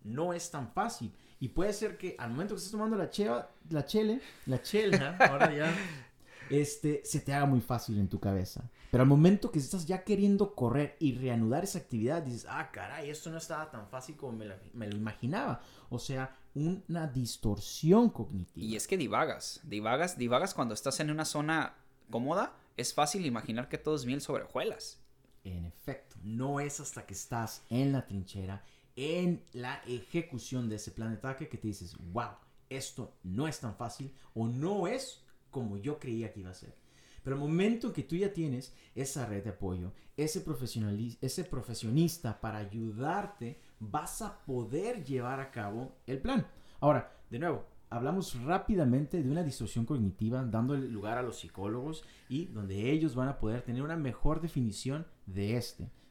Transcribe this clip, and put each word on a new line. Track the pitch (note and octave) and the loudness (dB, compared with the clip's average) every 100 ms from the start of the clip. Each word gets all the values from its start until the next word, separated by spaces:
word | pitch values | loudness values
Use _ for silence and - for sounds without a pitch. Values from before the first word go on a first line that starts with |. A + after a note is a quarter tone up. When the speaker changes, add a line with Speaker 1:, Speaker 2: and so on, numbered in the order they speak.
Speaker 1:
no | G#2 B2+ F3 | -8 -2 -2
es | F3 - | -2 -6
tan | D3+ A#2+ | -8 -6
fácil. | - A3 - A2 - - - | -2 -2 -2 -8 -10 -18 -6
Y | B2 | -2
puede | - G3+ | 2 2
ser | G3+ G#3+ E3+ | 2 -2 -4
que | F#3 - | -8 -6
al | A#2 | -6
momento | B2 G3+ F#3+ | -4 -4 -4
que | |
estés | - | -6
tomando | G#3+ G#3+ G#3+ | -2 0 0
la | D#3 | 0
cheva, | - G#3 A#3+ - - - | 0 0 0 -4 -14 -4
la | D3+ - | -2 2
chele, | G#3+ A3 B3 - - - | 2 4 2 -4 -10 -2
la | B2+ | -2
chela, | - G#3 G#3+ F3+ C#3 F#3 | 2 2 6 4 4 8
<laughs> | C#4 | 8
ahora | C4+ G#3+ D3 | 8 4 6
ya, | D#3 F#3+ F#3 C#3+ A#2+ - - - - | 2 0 -2 -8 -14 -20 -20 -14 0
este, | C#3+ D3 - D3+ D3 - | 2 2 0 0 0 0
se | D3 | -2
te | - | 0
haga | C#3+ C#3 | 4 6
muy | B2+ | 6
fácil | - A#2+ - G#2 | 4 0 0 2
en | F#2+ | 2
tu | - | 2
cabeza. | G2+ G2 F#2 - B2 - - | 2 2 0 -6 -10 -12 2
Pero | B2+ | 8
al | C3 | 10
momento | C#3+ E3+ G3+ - | 12 10 8 4
que | D#3+ | 0
estás | C3+ F#3+ D#3 | 0 -2 -2
ya | F#3 | -2
queriendo | G3+ G3+ G3+ G3+ G3+ - | 2 4 6 6 4 2
correr | A#2+ C3+ D3 - | 2 4 2 2
y | D3+ | 2
reanudar | A#2+ C3 A#2 A2 C#3 | 2 2 4 4 2
esa | F#3+ F3+ | 0 -4
actividad, | - A#2 A#2 E3+ | -4 0 2 0
dices, | C#3 A#2 - | -2 -6 -6
"Ah, | C#3+ D#3 | -8 -8
caray, | - G2 D3 D3 | -8 -10 -8 -8
esto | D3 E3 | -8 -8
no | D#3+ | -8
estaba | - D3+ D#3 | -6 -6 -6
tan | A2+ G2 | -10 -10
fácil | C3 C3+ D3+ | -12 -12 -10
como | C3+ A2+ | -8 -8
me | G#2+ | -8
la, | F#2+ - | -12 -12
me | A#2+ G#2 | -8 -6
lo | G#2 | -2
imaginaba". | A2 - A#2+ F#3+ C4+ C#3 - - - | -4 -2 -2 -2 -2 -4 -8 -20 -10
O | B2 | -8
sea, | - C3 C3 - - C#3 | -4 -4 -4 -8 -10 -2
una | D#3 F#3 - E3 D#3 | -2 -2 -4 -4 -2
distorsión | B2+ A#2 - A2 G#2 - - D#3 G#3 A#3+ | -2 -2 0 0 0 -4 2 8 10 8
cognitiva. | - A2+ G2 F2+ - A2 | 4 -4 -4 -6 -6 -4
Speaker 2:
Y | G#2+ | -2
es | - | 0
que | F#3+ | 2
divagas, | A#2+ A2 D3+ - - - | 4 4 2 0 -8 -10
divagas, | - G#2 G#2+ C3+ F3+ - | -6 -2 2 2 2 0
divagas | A#2+ B2+ F#3 - | 2 4 4 0
cuando | B2 | -2
estás | G#2+ C#3 - | 0 -2 0
en | D3+ | 0
una | D#3 D#3 | 0 0
zona | D3+ D3+ D#3+ - - - _ - | 0 0 0 0 -6 -20 _ -6
cómoda, | A#2+ B2+ F3 B3 - - - | -2 0 0 0 -4 -14 -6
es | A#2+ | -2
fácil | - D3+ G3 D#3+ | 2 2 2 0
imaginar | A2+ - A2+ C3 | -2 -2 -4 -4
que | D3+ | -4
todo | - D#3 | -2 -2
es | B2 | 0
miel | C#3+ | -4
sobre | - A#2+ | -2 -4
hojuelas. | - B2+ G3+ - - - - _ _ - | -2 -2 -2 -4 -10 -16 -20 _ _ -16
Speaker 1:
En | F#2+ F2+ E2+ | -8 -6 -6
efecto, | - - - - - | -10 -10 -10 -12 -14
no | F#2+ A2+ C3+ C#3+ | -8 -4 -2 -2
es | C#3+ C#3+ | -4 -6
hasta | C#3+ - - | -10 -10 -12
que | |
estás | G2 - A#2+ A2 - - | -10 -6 -4 -4 -8 -4
en | A#2+ C#3 | 2 2
la | C3+ - | 2 -2
trinchera, | G2 F#2 G2 F#2 G2 - - _ - | -6 -6 -8 -8 -8 -12 -20 _ -8
en | D3 F3 F3+ E3 - | -4 0 2 0 -4
la | B2+ B2 C#3 - | -10 -8 -8 -6
ejecución | A#2+ - E3 D#3+ B2 - B2+ A#2 | -8 -4 -4 -4 -6 -6 -4 -2
de | G#2+ | -4
ese | G#2+ | -8
plan | - A2+ | -8 -6
de | G#2+ | -6
ataque, | C3 C3+ D3+ | -6 -8 -8
que | - | -8
te | A2 | -6
dices, | G2+ F2 - E2+ | -6 -10 -14 -8
"Wow, | G2+ A2+ - - - - | -6 -6 -8 -20 -20 -12
esto | C3 - - A2 - | -8 -8 -10 -12 -10
no | F2+ G2 D#3 | -6 -2 -2
es | - | -4
tan | A#2 F#2+ | -8 -8
fácil | A#2+ - C#3 - - | -8 -8 -12 -14 -12
o | A2+ A2+ | -4 -2
no | B2 E3 G3+ F3 | -2 -2 0 0
es | C4 - - - - _ | -2 -6 -14 -20 -20 _
como | C3+ A2 G2+ | -6 -6 -4
yo | B2 D3+ | -4 -6
creía | C3 A2+ A2 | -4 -4 -4
que | G#2 | -8
iba | F#2 | -12
a | F#2 | -12
ser". | - - - - - - | -16 -20 -20 -20 -20 -12
Pero | - C#3 | -4 -2
el | |
momento | D3 E3 G#3 A#3 A#3+ | 2 4 4 2 -2
en | |
que | - | -4
tú | - E3+ | -2 0
ya | G3 | 0
tienes | F3+ D#3 B2+ C3+ - - - | 0 -2 -4 -8 -16 -14 -8
esa | C3+ C#3+ A2+ | -6 -4 -4
red | G2+ | -4
de | G#2 | -6
apoyo, | G2 F#2+ F2+ F2+ - - - | -4 -4 -4 -6 -10 -12 -4
ese | D#3 F#3 | -2 -2
profesionali-, | - C3 B2 A#2 G#2 G2+ A#2+ A#2 | -4 -6 -4 -2 -2 -2 -4 -4
ese | C3 - | -6 -4
profesionista | - C3 A#2 A#2 A2 C3+ E3+ - A#2 G#2 | -4 -6 -6 -6 2 4 4 2 -6 -6
para | A2 G#2+ | -6 -6
ayudarte, | G2+ A2+ A2+ G#2 C#3+ F#3+ G3+ - A#2 - - - | -6 -6 -6 -4 -2 -2 -4 -8 -12 -12 -16 -14
vas | G#2+ D3 - - | -6 -4 -4 -6
a | G#3+ - - | -8 -10 -6
poder | B2+ G#2+ C#3+ G#3+ A#3+ | -4 -2 -2 -2 -4
llevar | C3+ B2+ A#2+ C3+ | -4 -4 -2 -6
a | C3+ | -6
cabo | A#2+ G2+ A2 C3+ - - | -6 -6 -6 -8 -10 -6
el | C3+ | -4
plan. | A#3 C4 - - - - | 0 0 0 -6 -18 2
Ahora, | D3 C3+ - - - | 4 4 2 -12 -10
de | A#2 | -4
nuevo, | E3+ C3+ - - - | -2 -2 -6 -16 -8
hablamos | A#2+ C3 F#3+ E3+ B2 | -4 0 0 -2 -4
rápidamente | B2+ F#3+ - G3 C3 B2+ D3 F3+ | 0 0 2 4 6 4 2 0
de | B2+ | 2
una | D#3 | 2
distorsión | D#3+ - A2 A#2 A2+ | 0 -2 -4 -2 0
cognitiva, | C#3+ G2 - A2 B2+ | 2 0 2 0 0
dándole | B2 A2 B2 C#3+ B2+ | 0 0 2 0 -2
lugar | G#2+ G#2 A#2+ | -4 -2 -2
a | |
los | B2+ - | -2 -6
psicólogos | E2 - G2+ A#2+ C#3+ D#3 - - - | -10 -6 -4 -2 -4 -8 -12 -18 -6
y | C3 F3+ | -4 -4
donde | A2 G2 G2 A2+ | -6 -4 -2 2
ellos | D#3 D#3 B2 | 4 2 0
van | C3 | -2
a | C#3 | 0
poder | A2 B2 | 0 0
tener | B2 A#2+ | -2 -4
una | D3 E3 | -4 -2
mejor | C#3 A2 C#3+ D#3+ | -4 4 6 6
definición | E3 C#3 A#2 G2 B2+ D3 E3 - - | 0 0 0 -2 -4 -4 -6 -14 -8
de | F#2+ G2+ A#2 | -2 0 0
este. | - - - - - | -2 -8 -12 -12 -20